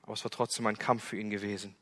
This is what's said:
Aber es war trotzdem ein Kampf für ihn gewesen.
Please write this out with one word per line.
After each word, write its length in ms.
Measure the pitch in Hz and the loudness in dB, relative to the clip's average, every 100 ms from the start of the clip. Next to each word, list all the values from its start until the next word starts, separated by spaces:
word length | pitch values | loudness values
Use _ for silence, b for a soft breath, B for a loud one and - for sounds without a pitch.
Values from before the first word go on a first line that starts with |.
Aber 100 | - | -8
es 120 | 110 | -4
war 60 | 117 | -2
trotzdem 360 | - 120 - 113 | 0 0 2 2
ein 120 | 104 | 2
Kampf 260 | - 117 | 4 2
für 140 | - 107 | 0 -4
ihn 120 | 107 | -2
gewesen. 440 | 101 104 101 101 - | -2 -2 -2 -6 -14